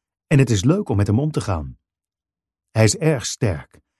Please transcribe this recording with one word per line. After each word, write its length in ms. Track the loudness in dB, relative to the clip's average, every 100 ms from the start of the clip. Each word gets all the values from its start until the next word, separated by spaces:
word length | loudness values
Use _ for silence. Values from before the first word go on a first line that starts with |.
| _ _ 0
en 120 | 2
het 100 | 4
is 140 | 2
leuk 260 | 2 0 0
om 80 | -2
met 100 | 0
hem 120 | 0
om 120 | 0
te 100 | -4
gaan. 380 | -4 -6 -8 -14 _ _ _ _ _ _ _ _ _
Hij 140 | 2
is 140 | 2 2
erg 280 | -2 -2 -4
sterk, 560 | -4 -4 -4 -10 _ _ _